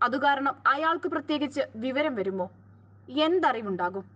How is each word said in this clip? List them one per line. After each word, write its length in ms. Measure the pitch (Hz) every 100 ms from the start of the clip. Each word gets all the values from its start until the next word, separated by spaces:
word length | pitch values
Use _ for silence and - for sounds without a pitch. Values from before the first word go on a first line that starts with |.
അതുകാരണം 520 | 233 262 285 277 269 262 -
അയാൾക്ക് 420 | 269 320 339 349
പ്രത്യേകിച്ച് 520 | 311 285 302 285 285 262 226
വിവരം 400 | 247 262 302 240
വരുമോ? 360 | 190 190 180 - - - - - -
എന്തറിവുണ്ടാകും? 960 | 254 311 359 320 233 214 180 180 196 190